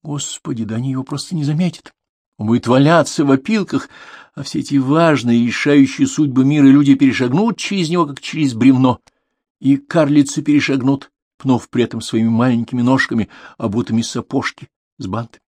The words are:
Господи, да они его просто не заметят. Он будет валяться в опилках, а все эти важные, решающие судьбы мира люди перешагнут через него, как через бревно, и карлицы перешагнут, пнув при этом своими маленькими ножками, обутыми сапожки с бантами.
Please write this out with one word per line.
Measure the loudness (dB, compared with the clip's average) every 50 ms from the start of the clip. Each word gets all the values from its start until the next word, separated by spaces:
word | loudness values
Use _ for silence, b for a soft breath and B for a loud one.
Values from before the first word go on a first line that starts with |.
Господи, | -10 -10 -10 -10 -10 -10 -14 -12 _ -10 -8 -8 -6
да | -6 -6
они | -6 -6 -6
его | -6 -6
просто | -8 -8 -10 -10 -8 -8 -6
не | -4 -4
заметят. | -4 -2 -2 -2 -4 -6 -10 _ -20 _ _ _ _ _ _ _ _ _ -8
Он | -2
будет | -2 -2 -2 2
валяться | 2 2 4 4 4 4 4 2 0 -2 -2 2
в | 2
опилках, | 2 0 0 -2 -2 -2 -2 -2 -6 -6 -6 B B B B B B B B B B
а | -16
все | -14 -8 -8 -8
эти | -6 -2 -2
важные, | -2 0 2 2 2 2 2 2 0 0 2 2 2 2
решающие | 0 -4 -2 0 2 4 4 4 2 2 -2 -2
судьбы | -2 0 -2 -2 0 0 0 2
мира | 2 4 4 6
люди | 6 6 6 6 4 4
перешагнут | 4 4 0 2 0 -2 0 0 0 0 0 -2
через | -4 -6 -4 -2 -2 -2 0
него, | 0 -2 -2
как | -2 -4 -14
через | -14 -10 -4 -2 -2 -2 0
бревно, | 2 4 4 4 4 2 2 0 -2 _ _ _ _ _ _ _ _ _ _ _ _
и | 0 0 0
карлицы | 0 _ _ 0 0 2 4 2 2 2 2 -4 -6
перешагнут, | -2 0 0 0 2 0 -2 -2 0 -2 -2 -2 -6 _ _ _ _ _ _ _
пнув | -2 0 0 0 -2 _
при | -2 -2 -2
этом | -2 -4 -10
своими | -10 -4 -2 -2 0 0
маленькими | 0 2 0 0 0 -2 -4 -4 -4 -2
ножками, | 0 0 0 0 0 -2 -2 -4 -4 B B B B B B B
обутыми | -6 -4 -4 -4 -4 -2 -2 -4
сапожки | -4 -4 -8 -10 -8 _ -4 -4 -4 -4 -10 -12 -20 _ _ _ _ _ _ _
с | -10
бантами. | -8 -8 -8 -10 -12 -18 _ _ _